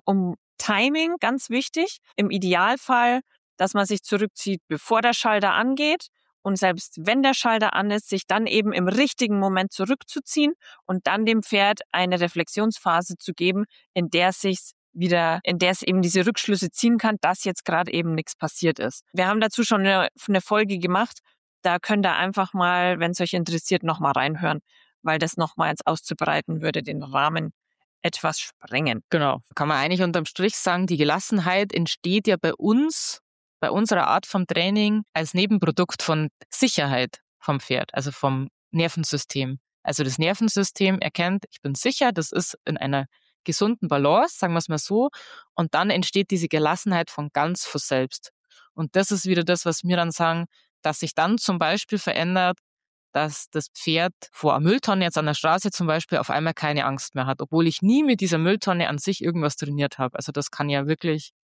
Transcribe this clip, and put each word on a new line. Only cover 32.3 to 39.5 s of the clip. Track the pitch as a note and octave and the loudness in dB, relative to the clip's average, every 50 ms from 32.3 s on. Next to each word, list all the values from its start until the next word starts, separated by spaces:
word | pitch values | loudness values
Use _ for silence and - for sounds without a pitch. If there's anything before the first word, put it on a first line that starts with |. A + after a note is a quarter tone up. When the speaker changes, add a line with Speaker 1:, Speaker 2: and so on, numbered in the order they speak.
| F#3+ | 0
Speaker 2:
bei | E3+ - E3 - | 2 0 -2 -2
uns, | - - G#3 A3 B3+ D4 D#4+ D#4 - - - - - _ _ _ _ _ _ _ _ | 0 2 2 4 4 2 2 0 -4 -6 -6 -8 -10 _ _ _ _ _ _ _ _
bei | - - | -4 -2
unserer | - G3 A3 G#3+ G#3+ F3+ - - | 0 0 0 2 2 2 2 2
Art | C#3 F#3+ - | 2 0 0
vom | - - F#3+ F3+ | -2 -2 -2 -2
Training | - - E3 E3+ F#3+ G#3 G#3+ G#3 G#3 G#3+ G#3+ G#3+ - - | 0 0 0 0 2 2 2 2 2 2 0 -2 -4 -4
als | D#3+ D#3+ - - | -4 -4 0 0
Nebenprodukt | F3+ G3 G3+ G#3+ F#3+ - D#3+ - - F3+ - - - - | 2 2 2 2 2 2 2 2 2 0 0 -2 -4 -2
von | - D#3+ D#3 D#3 D3 - - - - | 0 0 0 0 -2 -4 -10 -16 -10
Sicherheit | - - C4 A#3 - - D3 C#3 C3+ B2+ B2+ - - - _ _ _ _ | -2 0 0 2 2 2 0 2 2 0 0 -2 -4 -10 _ _ _ _
vom | - - C#3+ C#3 | -2 -2 -2 -2
Pferd, | - - B2+ B2+ - - - | -2 -2 -2 -2 -2 -2 -4
also | C#3 C3 C#3+ | -6 -6 -6
vom | - - - C#3 C3+ C3 C3+ - - _ _ _ | -4 -2 -2 0 0 0 -2 -6 -10 _ _ _
Nervensystem. | - E3 E3 E3 - E3+ D#3 - - C#3+ - - - C#3 C3+ C3 | -2 0 0 0 0 -2 -4 -2 -2 -4 -4 -4 -4 -4 -4 -4